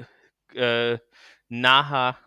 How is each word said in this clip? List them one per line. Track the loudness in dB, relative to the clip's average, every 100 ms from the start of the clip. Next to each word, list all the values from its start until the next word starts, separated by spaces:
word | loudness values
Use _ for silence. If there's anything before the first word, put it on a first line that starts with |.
| -20 _ _ _ _
äh, | -4 -2 0 -2 -4 -10 _ -20 _ _
naher | 0 4 4 2 -2 -2 -4